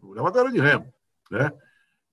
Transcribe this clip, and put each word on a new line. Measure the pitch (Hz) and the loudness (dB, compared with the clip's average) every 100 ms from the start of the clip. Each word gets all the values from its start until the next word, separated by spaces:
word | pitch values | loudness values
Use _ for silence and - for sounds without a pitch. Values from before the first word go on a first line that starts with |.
O | 95 | -18
Lamas | 101 160 | -6 -2
era | 247 262 | 0 0
de | 226 | 2
remo, | 139 127 - _ _ _ _ | 2 2 -2 _ _ _ _
né? | 104 147 - _ _ _ _ _ | -4 -4 -4 _ _ _ _ _